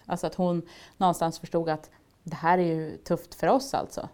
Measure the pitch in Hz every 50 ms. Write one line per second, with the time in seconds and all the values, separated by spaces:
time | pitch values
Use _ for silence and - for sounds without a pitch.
0 | - - 180 175 - 160 - - 180 175 175 170 170 - - - - - - -
1 | 190 180 170 - 165 165 160 - - - - 170 165 160 156 156 - - _ _
2 | _ _ _ _ - 165 156 - 165 165 180 185 180 165 160 160 160 151 - -
3 | - - 175 165 - - - - 160 175 233 262 269 - - 95 69 - - -
4 | - -